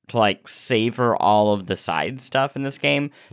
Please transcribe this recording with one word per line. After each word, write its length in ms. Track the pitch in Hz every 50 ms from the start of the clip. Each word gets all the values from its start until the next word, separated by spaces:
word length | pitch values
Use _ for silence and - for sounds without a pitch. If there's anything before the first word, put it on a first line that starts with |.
| _ -
to, 80 | - 120
like, 280 | 110 101 95 - _ -
savor 680 | - - - - 123 110 110 120 113 - 123 120 107
all 380 | - - 98 104 107 107 107 104
of 140 | 101 92 87
the 80 | 95
side 460 | - - - 82 78 76 90 131 127
stuff 340 | - - - 135 135 143 -
in 80 | 139 139
this 140 | 139 139 -
game, 320 | - 143 143 143 143 143 - - - -